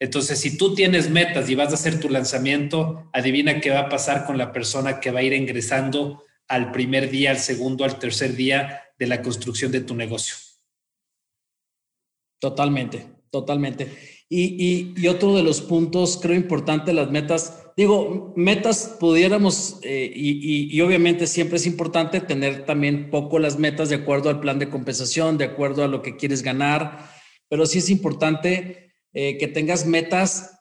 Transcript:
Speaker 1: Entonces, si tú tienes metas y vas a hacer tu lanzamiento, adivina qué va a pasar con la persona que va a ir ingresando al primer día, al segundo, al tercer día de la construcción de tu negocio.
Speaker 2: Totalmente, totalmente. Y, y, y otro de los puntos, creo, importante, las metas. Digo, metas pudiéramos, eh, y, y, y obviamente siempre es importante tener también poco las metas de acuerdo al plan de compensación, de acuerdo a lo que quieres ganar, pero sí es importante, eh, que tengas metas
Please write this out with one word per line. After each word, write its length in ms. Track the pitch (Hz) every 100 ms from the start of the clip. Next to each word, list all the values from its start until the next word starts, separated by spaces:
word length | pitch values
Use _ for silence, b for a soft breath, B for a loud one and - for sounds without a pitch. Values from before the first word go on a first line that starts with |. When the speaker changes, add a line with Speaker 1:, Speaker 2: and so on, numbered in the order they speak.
Speaker 1:
Entonces, 380 | 131 143 131 143
si 180 | 143 156
tú 180 | 190 196
tienes 360 | 185 180 156
metas 380 | 160 170 139 127
y 40 | 131
vas 140 | 147
a 40 | 151
hacer 240 | 165 160
tu 100 | 147
lanzamiento, 1000 | 135 127 131 135 147 143 160 160 - -
adivina 480 | 131 127 135 147 151
qué 100 | 147
va 100 | 139
a 80 | 139
pasar 360 | 139 147 139 139
con 120 | 135
la 140 | 123
persona 480 | 127 113 139 135 131
que 100 | 131
va 100 | 123
a 20 |
ir 100 | 131
ingresando 920 | 139 127 120 110 135 135 143 143 143 B B -
al 220 | 131 120
primer 380 | 123 127 135 135
día, 200 | 135 139
al 80 | 131
segundo, 460 | - 120 127 131 135
al 140 | -
tercer 360 | 120 110 135 123
día 480 | 131 139 143 - - -
de 80 | 123
la 160 | 120
construcción 480 | 123 110 123 110 131
de 100 | 127
tu 140 | 127 120
negocio. 400 | 113 110 - - - _ _ _ _ _ _ _ _ _ _ _ _ _ _ _ _ _ _ -
Speaker 2:
Totalmente, 680 | 139 135 143 139 120 117 - _ _
totalmente. 580 | 139 131 143 143 123 135 B B B -
Y, 640 | 175 185 180 180 180 180 -
y, 0 |
y 100 | 175
otro 300 | 180 202 196
de 80 | 165
los 160 | 147
puntos, 580 | - 170 165 175 180 -
creo, 140 | 170 180
importante, 580 | 180 151 - 156 185
las 180 | 160 135
metas. 560 | 147 147 165 - - - -
Digo, 560 | 202 208 143 190 - 175
metas 600 | 180 185 226 214 - -
pudiéramos, 800 | 170 165 185 208 196 - - -
eh, 280 | 127 135 127
y, 180 | - 147
y, 460 | 147 147 147 147 131
y 40 |
obviamente 480 | 175 185 170 170 170
siempre 280 | 175 170 170
es 100 | 170
importante 540 | 156 160 170 156 190
tener 440 | 185 139 139 135 139
también 440 | 147 143 143 143
poco 280 | 147 147 160
las 200 | 156 143
metas 300 | 151 147 151
de 80 | 143
acuerdo 320 | 143 139 151
al 120 | 147
plan 180 | 143 139
de 100 | 143
compensación, 720 | 143 131 120 123 160 160 156
de 60 | 135
acuerdo 400 | - 143 139 143
a 40 |
lo 140 | 135
que 140 | 135 123
quieres 260 | 143 135
ganar, 640 | 127 127 143 151 156 B B B B B -
pero 160 | 151 160
sí 140 | 185
es 100 | 175
importante, 1040 | 190 156 - 156 156 175 185 180 - - _ _ -
eh, 240 | 139 139
que 100 | 147
tengas 380 | 156 156 175 160
metas 720 | 165 165 185 190 - - _